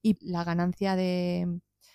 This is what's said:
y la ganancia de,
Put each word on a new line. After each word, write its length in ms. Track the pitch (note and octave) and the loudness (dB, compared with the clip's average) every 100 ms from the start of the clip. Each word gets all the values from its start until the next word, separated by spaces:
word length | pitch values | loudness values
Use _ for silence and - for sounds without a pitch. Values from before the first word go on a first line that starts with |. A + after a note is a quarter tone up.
y 160 | A3 G3+ | 0 0
la 220 | - F3 | 0 -4
ganancia 520 | E3+ E3+ F3 - G3 F#3 | 0 0 0 0 0 2
de, 640 | F#3 F3+ F3+ F3 F3 F3 - _ - | 0 0 0 -2 -2 -6 -10 _ -20